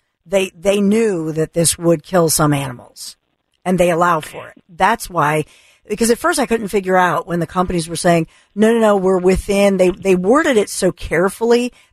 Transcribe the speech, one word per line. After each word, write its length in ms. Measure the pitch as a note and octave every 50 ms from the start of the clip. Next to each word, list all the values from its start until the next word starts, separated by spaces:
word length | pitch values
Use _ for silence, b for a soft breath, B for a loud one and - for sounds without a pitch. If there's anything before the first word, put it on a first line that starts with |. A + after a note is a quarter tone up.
| _ _ _ _ _
They, 240 | E3 F3 G3 F#3+ F#3
they 320 | - E3+ E3 G3 G3 G#3
knew 500 | G3+ G3 G#3 A3 A#3 A3 G3 E3+ D#3+ D#3+
that 220 | D#3 D#3 D#3 D3+ _
this 240 | E3+ E3 D#3 - -
would 260 | E3+ E3 E3+ D#3+ -
kill 260 | - - F#3 E3+ D#3+
some 220 | - - D#3+ D3
animals, 640 | D3 C#3 C#3 C3+ B2 A#2+ G2+ - _ - - - - _ _ _ _ _ _ _ _ _ _
and 160 | F3+ F#3 F3
they 120 | F3 F3
allow 280 | F3 E3 F3 F3 F3 D#3+
for 300 | D3 - - D3+ - -
it. 120 | - - _ _
That's 420 | F3 D#3 F#3 F#3+ A3+ A3+ - -
why, 360 | F#3 E3+ D3 D3 D3+ D#3 D3 b b b b b b b b -
because 240 | G#3 - A#3 A3
at 60 | A#3+ -
first 200 | - E4 F4 -
I 80 | C4+ -
couldn't 200 | A3+ A#3 - F#3+
figure 300 | - G#3 F#3+ F#3 F#3 F#3
out 300 | F3+ F3+ D#3+ D#3 E3+ -
when 120 | E3+ F3
the 80 | E3 -
companies 400 | - F#3 F#3 F#3 F#3+ F3 D#3+ E3
were 80 | E3+
saying, 320 | D#3 - F3+ E3+ E3+ E3 b b b b b b
"No, 200 | G3+ G#3+ A3 A#3
no, 60 | A#3
no, 180 | A3 G#3+ G#3 G3
we're 220 | F#3 F#3+ F#3+ F#3
within." 580 | F3+ F#3 F#3+ F3+ - - G3+ G3 G3+ G3+ G3 F#3
They, 120 | F#3 F3+
they 240 | F3+ F#3+ F3 G3 F#3+
worded 420 | F3+ F3+ F#3+ B3 D4 E4 D#4 C4+ G#3+
it 100 | G3 -
so 220 | - - - F#3
carefully. 800 | D#3+ - - - F3 D3+ F3 G3 - - A3+ A#3 A#3+ A#3+ A#3+ B3 b b b b